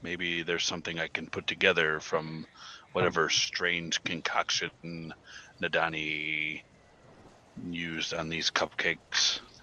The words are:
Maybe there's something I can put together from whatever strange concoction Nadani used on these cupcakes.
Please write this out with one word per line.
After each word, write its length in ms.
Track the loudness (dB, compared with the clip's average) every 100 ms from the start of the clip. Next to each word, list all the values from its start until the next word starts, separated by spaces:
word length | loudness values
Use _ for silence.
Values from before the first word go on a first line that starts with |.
Maybe 400 | -4 -2 0 0
there's 220 | 2 0 0
something 340 | -2 -4 -2
I 80 | -2
can 200 | -4 -4
put 200 | -6 -4
together 520 | 4 4 6 4 2
from 460 | 0 -2 0 -8 -10 -14 -18 -18 -6
whatever 360 | 2 4 4 4
strange 760 | 4 2 0 0 0 0 -2
concoction 680 | -2 -4 0 0 2 0 -2 -6 -10 -8 -8 -12 -16 -18 -18 -6
Nadani 1000 | 0 2 2 0 -2 -2 -2 -2 -2 -6 -12 -20 -20 -20 -20 -20 -20 -20 -20 -12
used 500 | -8 -6 -4 -4 -4
on 160 | -4 -2
these 200 | -2 0
cupcakes. 920 | 2 0 0 0 -2 -2 2 2 0 -6 -20